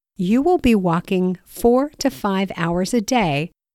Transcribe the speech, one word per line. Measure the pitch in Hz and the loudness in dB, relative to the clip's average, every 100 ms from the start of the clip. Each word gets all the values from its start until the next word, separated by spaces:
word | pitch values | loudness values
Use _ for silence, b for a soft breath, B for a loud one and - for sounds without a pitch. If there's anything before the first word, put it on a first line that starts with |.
| _ - | _ -6
you | 180 233 | 0 2
will | 302 359 | 2 2
be | 254 | 4
walking | 220 180 170 - 185 185 180 | 2 2 -2 -2 -2 0 -4
four | _ - 233 247 285 - | _ -2 2 2 0 -2
to | 277 | -4
five | - 208 190 190 - | -4 -4 -2 -2 -4
hours | 170 175 185 | -4 -2 -2
a | 240 | -2
day | 202 254 185 139 165 _ _ | 0 0 0 -2 -6 _ _